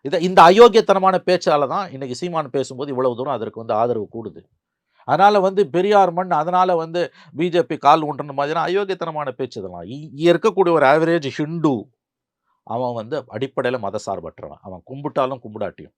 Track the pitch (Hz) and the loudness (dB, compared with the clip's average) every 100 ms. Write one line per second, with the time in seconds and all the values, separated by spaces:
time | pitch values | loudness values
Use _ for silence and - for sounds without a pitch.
0 | 147 170 180 185 170 196 240 220 214 196 | -4 -2 2 8 8 10 8 8 2 2
1 | 185 180 - 175 - 151 139 170 185 131 | 2 0 0 0 2 2 0 -4 -6 -12
2 | 135 123 180 165 143 139 127 127 143 127 | -12 -8 -6 -6 -4 -6 -6 -8 -8 -2
3 | 131 117 139 127 107 113 113 107 120 117 | -2 -2 -6 -6 -6 -10 -4 -2 0 -2
4 | 98 113 107 78 _ _ _ _ _ _ | -6 -12 -14 -16 _ _ _ _ _ _
5 | - 147 202 208 190 196 180 165 196 208 | -4 4 4 4 0 0 -2 0 2 4
6 | 190 170 185 160 160 180 185 175 160 170 | 4 0 -2 -2 0 0 2 0 -2 -6
7 | 156 _ _ 127 175 170 165 156 139 160 | -6 _ _ -6 -2 0 -2 0 4 4
8 | 151 139 147 139 143 156 160 190 202 185 | 2 -8 -10 -6 -4 -4 -2 -4 -4 -6
9 | 165 151 143 127 131 - 95 87 87 135 | -8 -8 -10 -8 -10 -10 -14 -14 -16 -16
10 | 160 139 170 - 220 190 175 165 131 151 | -16 -2 2 2 2 0 2 4 4 4
11 | 165 170 139 120 151 165 156 123 - _ | 2 0 -4 -8 -8 -2 -2 -2 -6 _
12 | _ _ _ _ _ _ - 117 123 120 | _ _ _ _ _ _ -10 -8 -6 -8
13 | 110 147 - 110 135 - 123 127 98 95 | -8 -10 -10 -10 -8 -4 -4 -4 -6 -8
14 | - 95 80 _ 78 76 101 92 _ 135 | -8 -10 -10 _ -20 -18 -20 -20 _ -12
15 | 143 139 131 135 120 104 101 - 78 | -8 -4 -4 -6 -14 -10 -10 -12 -20